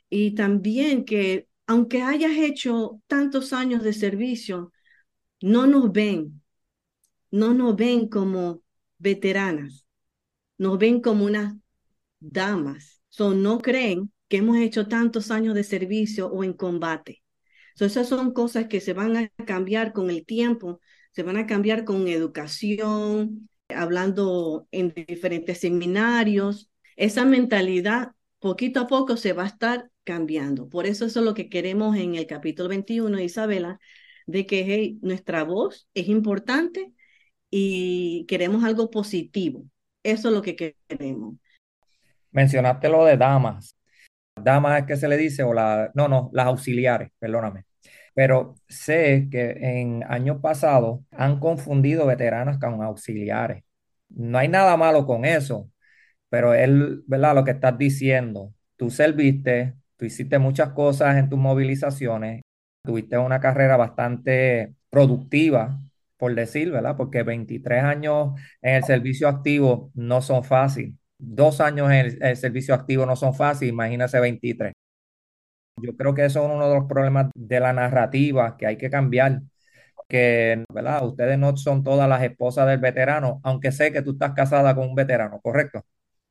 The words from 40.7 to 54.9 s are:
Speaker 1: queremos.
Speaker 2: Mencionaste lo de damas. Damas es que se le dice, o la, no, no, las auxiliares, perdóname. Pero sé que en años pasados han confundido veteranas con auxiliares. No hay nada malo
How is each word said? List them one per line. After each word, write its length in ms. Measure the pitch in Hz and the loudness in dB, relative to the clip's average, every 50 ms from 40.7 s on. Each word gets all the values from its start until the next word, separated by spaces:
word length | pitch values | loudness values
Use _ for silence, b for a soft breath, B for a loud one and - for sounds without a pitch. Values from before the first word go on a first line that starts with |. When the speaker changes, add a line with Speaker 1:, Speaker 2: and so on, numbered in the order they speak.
| 147 _ _ | -12 _ _
Speaker 1:
queremos. 500 | _ 151 143 143 135 131 110 107 104 107 - _ _ _ _ _ _ _ _ _ _ _ _ _ _ _ _ _ _ | _ -14 -10 -8 -8 -8 -8 -10 -14 -16 -18 _ _ _ _ _ _ _ _ _ _ _ _ _ _ _ _ _ _
Speaker 2:
Mencionaste 600 | - 139 135 135 139 131 123 127 131 135 - 151 | 2 4 4 4 4 4 2 2 0 2 2 2
lo 160 | 160 160 165 | 4 6 8
de 100 | 160 143 | 8 8
damas. 580 | - 147 135 139 135 127 113 104 101 - - _ _ _ b b b b b _ _ _ _ _ | 6 6 4 4 4 2 0 -4 -8 -14 -20 _ _ _ b b b b b _ _ _ _ _
Damas 460 | - 104 127 135 143 143 143 147 147 | -2 2 4 4 4 4 4 2 2
es 60 | 139 | 0
que 100 | 135 147 | 0 -4
se 120 | 139 143 143 | -2 0 0
le 80 | 143 | 2
dice, 280 | 147 156 156 139 139 135 | 2 2 0 -2 -2 -2
o 100 | 120 117 | 0 2
la, 360 | 113 110 110 107 107 107 - - | 2 2 2 2 0 -2 -2 0
no, 140 | 139 147 143 | 0 2 2
no, 200 | 135 131 123 127 - | 2 2 0 0 -2
las 100 | 131 127 127 | 0 0 0
auxiliares, 640 | 131 131 - 131 120 123 127 127 120 107 104 - _ _ | 0 -2 -4 -4 -2 0 2 2 0 0 -2 -8 _ _
perdóname. 460 | 113 110 110 117 113 104 95 95 - _ _ _ b b b b b b b | -8 -4 -4 -4 -4 -4 -8 -10 -18 _ _ _ b b b b b b b
Pero 420 | 135 135 131 131 127 - - - _ _ | 2 4 4 4 2 2 -2 -12 _ _
sé 600 | _ - - - - 156 170 160 143 139 139 139 139 | _ -20 -14 -4 0 2 4 4 4 4 4 2 0
que 200 | 139 123 120 117 - - | -4 -4 -4 -4 -4 -6
en 420 | 131 127 123 123 123 120 117 117 117 - | -6 -4 -4 -4 -4 -4 -6 -6 -6 -6
años 300 | 127 123 127 139 139 139 | -4 -2 -2 -2 -4 -2
pasados 600 | - 156 156 135 - 156 143 127 117 113 117 127 - _ | -2 -2 -2 0 2 4 4 4 2 2 -4 -6 -10 _
han 280 | - - 131 139 147 139 | -6 -2 0 0 0 0
confundido 680 | 139 160 165 139 - 151 143 139 135 143 156 165 151 | 0 -2 -2 -2 -4 -2 2 2 4 4 2 2 2
veteranas 500 | 135 123 127 123 117 110 117 127 143 143 135 | 2 2 2 0 -2 -2 -2 -2 -4 -4 -4
con 240 | 131 120 113 107 107 | -4 -4 -4 -4 -6
auxiliares. 800 | 110 107 - - - 110 104 104 104 107 113 117 113 107 92 _ _ _ _ _ _ _ _ _ _ | -6 -8 -10 -10 -10 -8 -6 -4 -4 -4 -4 -4 -4 -6 -10 _ _ _ _ _ _ _ _ _ _
No 300 | - - 117 117 120 127 | -12 -10 -8 -2 0 0
hay 100 | 135 165 | 2 2
nada 260 | 175 190 196 185 170 160 | 4 4 6 6 6 6
malo 260 | 160 160 | 4 6